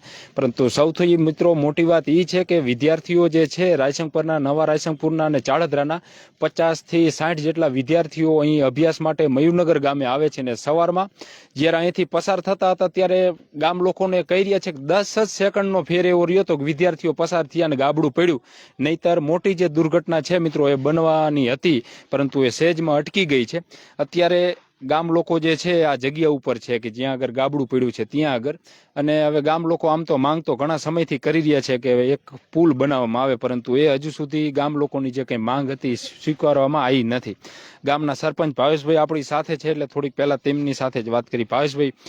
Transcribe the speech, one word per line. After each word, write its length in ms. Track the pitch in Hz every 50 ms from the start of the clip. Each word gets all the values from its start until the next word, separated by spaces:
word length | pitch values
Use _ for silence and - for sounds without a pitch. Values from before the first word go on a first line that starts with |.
| - - - - - - _
પરંતુ 340 | - 135 127 117 - 135 120
સૌથી 480 | - - 147 165 156 - 180 175 175 165
મિત્રો 360 | 160 156 151 - 202 175 170
મોટી 300 | 156 143 147 151 - 170
વાત 260 | 165 170 165 143 -
ઈ 140 | 151 170 180
છે 200 | 160 - 180 185
કે 160 | - 175 170
વિદ્યાર્થીઓ 680 | 143 123 123 120 139 151 160 160 156 - 175 175 175 170
જે 200 | 151 165 160 147
છે 280 | - - 180 185 170
રાયસંગપુરના, 640 | 143 131 139 143 - 170 156 - 160 156 160 160 156
નવા 260 | 139 135 143 156 156
રાયસંગપુરના 600 | 151 151 156 - 165 160 143 - 160 160 160 156
અને 140 | 156 151 139
ચાળધરાના 600 | 123 - 135 156 170 160 139 143 143 147 160 175 - - - - - - _ _
પચાસ 440 | 151 156 - - 165 165 165 156 -
થી 280 | _ - 165 170 160
સાઠ 260 | 147 - 165 160 175 156
જેટલા 300 | 147 156 160 160 165 151
વિદ્યાર્થીઓ 720 | 127 131 131 120 160 170 165 156 - 160 160 160 160 156
અહીં 260 | 147 151 151 151 139
અભ્યાસ 360 | 131 123 127 160 165 160 -
માટે 260 | 160 156 156 - 156 147
મયુરનગર 520 | 131 131 151 170 170 175 175 160 170 147
ગામે 260 | 139 143 143 143 139
આવે 240 | 120 123 139 156 151
છે 120 | - -
ને 140 | 135 127 117
સવારમાં 540 | 107 - 143 151 165 170 170 175 180 190 202 _ _ - - - - - _ _
જ્યારે 220 | 127 143 165 165 165
અહીંથી 280 | 170 175 175 - 185
પસાર 340 | - - 170 - - 196 185
થતા 320 | 170 - 196 190 190 185
હતા 160 | 185 180 185 180
ત્યારે 460 | - 180 185 180 180 185 185 180 170 - - _ _
ગામ 240 | 147 156 160 175 180
લોકોને 440 | 180 185 175 - 185 190 185 180 165
કહી 200 | - 180 185 196
રહ્યા 160 | 196 196 190
છે 120 | - 190
કે 60 | 165 156
દસ 420 | 165 143 165 202 202 - - 214
જ 80 | 220 196
સેકન્ડનો 560 | - - 196 202 196 202 202 196 190 185 160
ફેર 220 | - 165 180 180
એવો 200 | 180 180 175 175
રહ્યો 160 | 165 180 190
હતો 160 | 196 - 165 147
કે 60 | 139
વિદ્યાર્થીઓ 500 | 147 160 139 175 180 160 151 - 170 147
પસાર 340 | - 165 170 180 170 160 139
થયા 180 | - 165 170
અને 100 | 160 147
ગાબડું 360 | 127 135 143 151 151 156 147
પડ્યું, 300 | 131 - 170 175 160 127 - _ - - - - _ _
નહીંતર 400 | 127 147 165 165 - 175 170 175
મોટી 340 | 151 143 160 180 - 196 196
જે 160 | 165 185 170
દુર્ઘટના 520 | 147 151 165 160 156 170 160 - 170 160
છે 160 | 143 - 175 180
મિત્રો 320 | 165 160 147 156 147 139
એ 60 | 143
બનવાની 760 | 135 131 151 156 165 160 160 160 156 156 156 151 143 135 117
હતી, 340 | 127 143 - 180 156 117 - - - - - _
પરંતુ 320 | - 135 143 135 - 139 135
એ 60 | 123
સહેજમાં 460 | 113 - 156 165 175 160 165 160 147
અટકી 300 | 147 151 - - 208 190
ગઈ 200 | 156 143 131 226
છે. 160 | 214 - 170 175 _ - - - - - -
અત્યારે 560 | 147 - - 170 170 170 180 175 180 180 175 - _ _ _ _ 135
ગામ 240 | 131 147 156 170 170
લોકો 320 | 165 170 165 - 170 165
જે 160 | 156 165 160
છે 280 | 151 - 175 180 170 160
આ 120 | 151 143
જગ્યા 340 | 127 120 135 147 156 160 156
ઉપર 280 | 147 139 - 143 123 113
છે 220 | - - 123 117
કે 100 | 113 117
જ્યાં 240 | 107 117 131 135 135
આગળ 180 | 127 131 123
ગાબડું 360 | 117 127 135 135 143 147 135 113
પડ્યું 240 | - 131 127 123
છે 140 | 113 - 110
ત્યાં 280 | 104 - 143 156 151 135
આગળ, 220 | 120 113 139 156 175 _ - - - _ _ _
અને 300 | 147 147 151 151 151 151
હવે 160 | 151 151 156
ગામ 260 | 139 151 156 165 170 165
લોકો 200 | 170 160 - 160
આમ 160 | 156 160 165
તો 140 | 151 160 135
માંગ 260 | 131 143 156 165 156
તો 120 | - 139
ઘણા 220 | 113 139 151 165 147
સમયથી 400 | - 151 160 170 165 - 151 131
કરી 240 | - 147 151 165
રહ્યા 200 | 156 151 147 139
છે 160 | 131 - 131 123
કે 140 | 120 131 123 123 123 127 143
એક 60 | 139 - - - 131 _ _ -
પુલ 200 | 160 170 170 143
બનાવવામાં 500 | 127 131 143 143 131 123 113 113 120 131
આવે, 120 | 139 131
પરંતુ 420 | 117 - 123 123 123 113 - 123 135
એ 160 | 151 156 139
હજુ 160 | 135 147 156
સુધી 420 | 143 - 151 143 151 156 151 151
ગામ 240 | 139 143 143 147 151
લોકોની 360 | 147 147 139 - 139 135 131
જે 120 | 120 135 131
કંઈ 140 | - 131 117
માંગ 340 | 110 117 127 139 143 131
હતી 240 | 135 131 - 135 120
સ્વીકારવામાં 920 | 113 - - - - - - 156 - - 151 143 139 135 135 147 151 135
આવી 180 | 127 135 135 120
નથી. 320 | 113 120 127 - 113 98 - _ - - - - - - - -
ગામના 280 | 139 143 147 151 147 135
સરપંચ 420 | - - 156 147 - 170 156 135
ભાવેશભાઈ 400 | - 123 143 160 156 139 147 165
આપણી 280 | 156 151 147 160 156 135
સાથે 340 | - 147 147 156 - 165 147
છે 140 | - 151
એટલે 140 | 156 147 147
થોડીક 280 | 127 - 147 143 143 135
પહેલા 200 | - 139 143 143
તેમની 380 | 127 - 143 143 147 143 143 131
સાથે 300 | - 139 131 120 131 110
જ 60 | 113
વાત 160 | 113 120 120
કરી. 180 | - - 123 117
ભાવેશભાઈ, 480 | 107 - 127 147 151 135 139 147 139 - - _